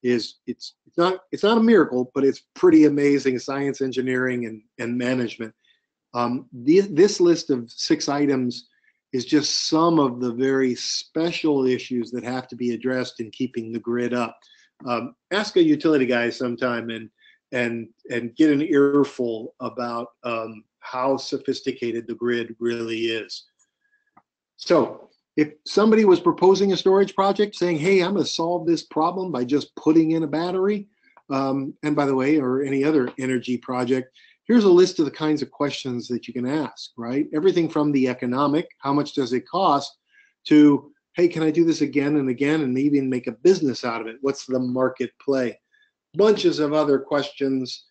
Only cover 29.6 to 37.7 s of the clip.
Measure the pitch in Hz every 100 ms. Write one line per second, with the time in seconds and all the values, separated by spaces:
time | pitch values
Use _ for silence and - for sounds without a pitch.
29.6 | - - - 160 160 165 160 151 175 185
30.6 | 190 208 202 _ _ _ _ 135 135 135
31.6 | 135 - 151 147 143 135 131 156 127 131
32.6 | 139 139 143 156 123 - 127 127 120 123
33.6 | - 127 123 131 127 _ _ _ - 240
34.6 | 208 175 185 185 147 - 156 147 131 -
35.6 | 143 127 135 123 117 120 - 120 123 151
36.6 | 131 - - - 117 135 151 156 185 175
37.6 | 160